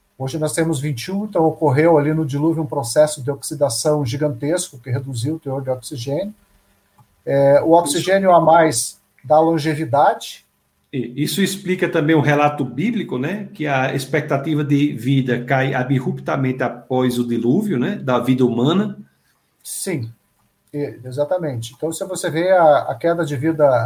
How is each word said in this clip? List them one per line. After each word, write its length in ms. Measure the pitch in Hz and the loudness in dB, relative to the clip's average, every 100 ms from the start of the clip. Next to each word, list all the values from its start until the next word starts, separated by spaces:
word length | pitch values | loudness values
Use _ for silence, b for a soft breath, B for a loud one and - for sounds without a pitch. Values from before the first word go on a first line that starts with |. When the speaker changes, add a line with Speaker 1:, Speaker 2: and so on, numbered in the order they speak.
| _ - | _ -12
Speaker 1:
hoje 220 | 131 160 | -8 -4
nós 140 | 151 | -4
temos 260 | 165 160 143 | -2 -2 -2
vinte 260 | 151 120 - | -4 -6 -6
e 60 | |
um, 140 | 196 208 | -6 -2
então 200 | 175 160 | 0 0
ocorreu 520 | 156 156 131 165 156 | 2 0 4 4 4
ali 160 | 147 | 2
no 120 | 156 143 | 0 -2
dilúvio 380 | 143 160 160 | -2 0 0
um 40 | 151 | -4
processo 540 | 143 120 151 151 147 | -4 0 2 2 0
de 80 | 131 | -6
oxidação 760 | 139 - 143 139 - 151 151 123 | -6 -6 -2 -2 0 0 0 0
gigantesco 720 | 139 - 120 143 175 - 127 | -2 -2 -2 -2 -2 -4 -12
que 100 | 127 | -6
reduziu 460 | 117 131 120 135 160 | -6 -6 -4 -4 -4
o 40 | |
teor 220 | 135 135 | -6 -6
de 80 | 131 | -4
oxigênio. 640 | 127 - 135 131 151 202 - _ _ _ _ _ _ _ _ - | -6 -8 -10 -6 -4 -6 -10 _ _ _ _ _ _ _ _ -2
É, 360 | 139 139 143 | 2 6 6
o 100 | 160 | 6
oxigênio 580 | 170 151 160 180 196 190 | 4 4 0 0 2 6
a 100 | 170 | 6
mais 580 | 160 170 160 123 - - _ _ | 6 6 4 0 -6 -10 _ _
dá 160 | 131 151 | 2 4
longevidade. 1080 | 165 165 156 147 135 143 175 233 - - _ _ _ _ _ | 4 2 -2 -4 0 2 2 0 -6 -18 _ _ _ _ _
Speaker 2:
E 300 | 135 - 131 | -8 -6 -4
isso 200 | 147 - | -4 0
explica 480 | 190 - 175 185 170 | -2 -2 -4 -2 0
também 260 | 165 147 160 | 2 4 4
o 60 | |
relato 420 | 139 147 147 147 | 4 4 2 0
bíblico, 540 | 123 117 214 214 - 127 | -6 -4 -2 -2 -4 -4
né? 320 | 151 208 196 | -4 -6 -10
Que 140 | - 147 | -8 -2
a 260 | 135 135 | 0 0
expectativa 720 | 139 - 156 147 139 160 151 | -4 -2 -4 -2 -2 -2 -2
de 300 | 139 143 147 | 0 2 0
vida 500 | 110 120 139 123 117 | -2 0 0 2 -2
cai 300 | - 135 139 | 0 0 0
abruptamente 920 | 131 123 131 139 135 - 147 131 131 | -2 -2 -2 -2 -6 -4 -2 -2 -2
após 560 | 123 - - 127 127 120 | -4 -6 -4 0 0 0
o 80 | 120 | -2
dilúvio, 500 | 117 117 170 208 131 | -2 0 0 0 -2
né? 180 | 160 208 | -2 -4
Da 220 | 131 123 | -2 0
vida 260 | 131 127 120 | 2 2 2
humana. 520 | 117 139 185 214 - B B B B _ _ | 2 0 0 -2 -6 B B B B _ _
Speaker 1:
Sim, 480 | - - 196 151 113 - _ _ _ _ _ | -14 -10 -6 -6 -8 -16 _ _ _ _ _
e-, 240 | 147 139 113 | -8 -8 -10
exatamente. 680 | 127 131 147 180 156 120 117 - | -8 -4 -2 -2 -4 -6 -10 -8
Então, 160 | 160 | -6
se 120 | 160 190 | -6 -8
você 240 | 180 - | -6 -4
vê 240 | 156 185 | -2 2
a, 260 | 190 156 143 | 4 6 4
a 120 | - 127 | 2 -2
queda 300 | 165 170 147 | 0 0 -2
de 100 | 135 | -2
vida 320 | 160 156 143 123 | -2 4 4 4